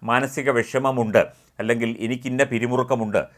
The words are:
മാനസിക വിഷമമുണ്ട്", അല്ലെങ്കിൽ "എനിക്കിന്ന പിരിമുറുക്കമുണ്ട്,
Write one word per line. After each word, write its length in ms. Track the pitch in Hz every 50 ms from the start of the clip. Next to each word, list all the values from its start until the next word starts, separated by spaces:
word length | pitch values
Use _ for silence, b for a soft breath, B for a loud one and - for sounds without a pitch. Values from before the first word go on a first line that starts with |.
മാനസിക 480 | - 113 120 127 135 131 135 151 127 139
വിഷമമുണ്ട്", 760 | 127 117 110 - - 131 135 135 131 123 117 110 104 110 - - b b b b b -
അല്ലെങ്കിൽ 380 | 107 110 120 117 117 113 117 -
"എനിക്കിന്ന 440 | 110 113 131 127 131 131 127 131 135
പിരിമുറുക്കമുണ്ട്, 800 | 127 123 113 120 120 123 123 127 123 135 117 113 107 101 92 - - -